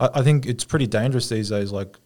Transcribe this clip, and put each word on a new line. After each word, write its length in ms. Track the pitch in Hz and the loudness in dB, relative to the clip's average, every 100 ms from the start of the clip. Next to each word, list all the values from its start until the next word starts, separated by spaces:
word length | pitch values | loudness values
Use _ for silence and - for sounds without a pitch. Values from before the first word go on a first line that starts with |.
I, 80 | 127 143 | 0 2
I 60 | |
think 240 | 131 147 127 | 4 4 2
it's 180 | - | -4
pretty 220 | - 160 127 | -2 -2 0
dangerous 420 | 107 120 127 - | 0 0 0 -2
these 220 | 110 104 | -2 -2
days. 220 | 104 101 | -2 -2
Like, 240 | 98 98 - | -4 -8 -12